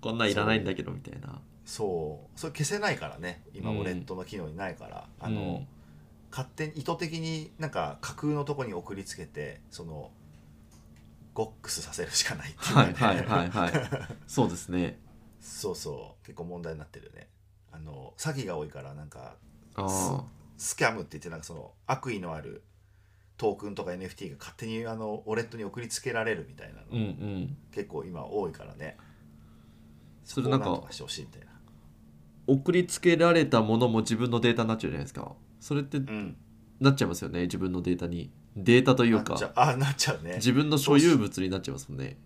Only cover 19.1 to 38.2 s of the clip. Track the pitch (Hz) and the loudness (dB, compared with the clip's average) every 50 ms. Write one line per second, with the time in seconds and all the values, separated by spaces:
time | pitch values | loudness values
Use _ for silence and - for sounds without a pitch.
19.1 | - 67 62 60 - - - - - - - - - - 98 95 95 95 95 95 | -16 -16 -16 -18 -18 -20 -20 -20 -20 -20 -20 -16 -10 -6 -4 -2 -2 -2 0 0
20.1 | 92 92 - - - - - - - - - - - - 151 226 226 104 85 - | -2 -4 -6 -8 -14 -20 -20 -20 -16 -10 -6 -6 -2 2 2 0 2 0 -8 -10
21.1 | - 76 - 85 82 80 78 - 82 78 60 - - _ _ - 135 135 - 131 | -12 -14 -12 -12 -12 -12 -12 -12 -14 -14 -14 -16 -20 _ _ -4 -4 -2 -2 -6
22.1 | 117 101 90 85 80 78 73 58 52 - - _ _ _ _ _ _ _ _ _ | -6 -4 -6 -6 -8 -8 -10 -12 -14 -16 -18 _ _ _ _ _ _ _ _ _
23.1 | _ _ _ - _ _ - 110 98 - - 104 101 98 98 90 90 90 95 92 | _ _ _ -20 _ _ 0 0 0 0 -6 -10 -8 -8 -6 -6 -6 -8 -8 -10
24.1 | - - 98 90 71 69 - - - - - 110 113 113 117 113 110 113 110 107 | -10 -10 -12 -12 -12 -12 -16 -18 -14 -12 -10 -6 -6 -6 -6 -6 -6 -6 -6 -6
25.1 | 107 104 - 107 107 113 117 110 117 117 107 98 - 123 120 117 - - - 127 | -6 -6 -4 -4 -2 -2 -2 -4 -6 -10 -10 -8 -8 -8 -10 -8 -8 -6 -6 -2
26.1 | 117 113 110 113 107 87 78 - - - - - - - - - - 117 110 101 | -2 0 0 0 0 -2 -2 -10 -14 -18 -18 -18 -18 -18 -14 -6 -2 -2 -2 -2
27.1 | - - 95 104 101 92 87 87 143 - - - - - 101 - - 76 67 92 | -4 -6 -6 -6 -4 -4 -4 -6 -6 -10 -14 -14 -8 -8 -8 -6 -6 -10 -8 -8
28.1 | 90 80 65 - - 107 98 85 71 - 50 50 - - 76 76 - - - - | -10 -10 -10 -4 -4 -2 -2 -2 -6 -10 -16 -16 -14 -12 -12 -12 -12 -14 -20 -20
29.1 | - - - - - - - - - - - - - - - - - - - - | -20 -20 -20 -20 -20 -20 -20 -20 -20 -20 -20 -20 -20 -20 -20 -20 -20 -20 -20 -20
30.1 | - - - - - - 123 127 139 131 - 95 87 - - - - - - - | -20 -20 -18 -8 -4 0 2 4 4 2 2 2 0 -2 -4 -10 -14 -14 -12 -10
31.1 | - - - - - - - - - - - - - - - - - - - - | -10 -10 -10 -14 -16 -20 -20 -20 -20 -20 -20 -20 -20 -20 -20 -20 -20 -20 -20 -20
32.1 | - - - - - - - - 139 135 139 - 175 180 180 175 - - - 175 | -20 -20 -20 -20 -20 -12 2 4 4 4 6 4 4 4 4 2 -2 2 6 6
33.1 | 170 165 170 170 170 170 156 143 - 117 110 107 110 117 123 123 113 113 110 - | 8 8 8 8 8 8 6 6 6 6 6 6 6 6 6 6 4 4 4 4
34.1 | 117 110 120 127 120 117 113 120 117 117 117 110 110 110 - 85 - 78 69 139 | 2 2 2 2 2 4 6 4 4 6 4 2 0 0 -2 -4 -2 -4 -6 -6
35.1 | - - - - - - - - - - - - 147 143 139 139 - 147 135 135 | -8 -10 -10 -10 -12 -16 -20 -20 -20 -20 -8 -4 -2 -2 -2 -2 -2 -4 -4 -2
36.1 | 110 107 104 90 73 - - - - - - - - - 131 139 139 135 127 92 | -4 -6 -6 -8 -10 -12 -18 -20 -20 -20 -20 -20 -8 6 6 6 8 8 4 0
37.1 | 85 87 - 82 85 87 90 87 90 90 90 92 90 90 85 87 90 90 87 85 | 0 -2 -4 -4 -2 0 0 0 0 0 0 0 0 0 2 2 0 2 0 -2
38.1 | 87 87 | -4 -4